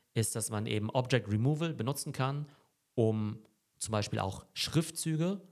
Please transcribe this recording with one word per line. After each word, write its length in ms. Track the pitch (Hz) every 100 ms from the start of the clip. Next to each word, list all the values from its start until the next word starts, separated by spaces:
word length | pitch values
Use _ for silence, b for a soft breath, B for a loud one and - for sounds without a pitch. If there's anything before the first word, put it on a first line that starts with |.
| B 120
ist, 200 | 110 117
dass 140 | -
man 160 | 107 113
eben 240 | 110 110
Object 420 | 131 123 127 107
Removal 420 | 107 131 151 165
benutzen 380 | 135 120 139 156
kann, 340 | - 131 143 143 B B _ _ -
um 440 | 110 110 104 110 - _ _ _
zum 160 | -
Beispiel 260 | 107 101 107
auch 240 | 95 - -
Schriftzüge 880 | - - 156 165 - 165 156 170 196 -